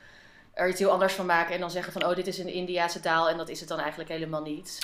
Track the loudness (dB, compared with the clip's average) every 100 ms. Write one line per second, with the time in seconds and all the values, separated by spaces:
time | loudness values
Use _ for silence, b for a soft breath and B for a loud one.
0 | b b b b b 0 0 4 4 6
1 | 4 2 2 2 2 -2 -2 -4 -6 -2
2 | 0 0 -2 -4 -6 -4 -2 0 0 0
3 | 2 4 4 2 -4 -8 -6 -4 -4 -6
4 | -8 -6 -4 -4 -4 -6 -8 -10